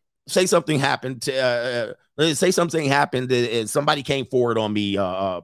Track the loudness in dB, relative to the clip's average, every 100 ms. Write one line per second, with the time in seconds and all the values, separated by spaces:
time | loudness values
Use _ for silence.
0 | _ _ -4 0 2 2 2 0 0 -2
1 | -6 -8 -4 0 0 0 -2 -4 -4 -8
2 | _ -2 0 2 2 2 0 0 2 2
3 | 2 -2 0 0 0 -2 -2 -2 0 0
4 | 0 -2 0 0 2 2 0 0 0 0
5 | -2 -2 -2 -4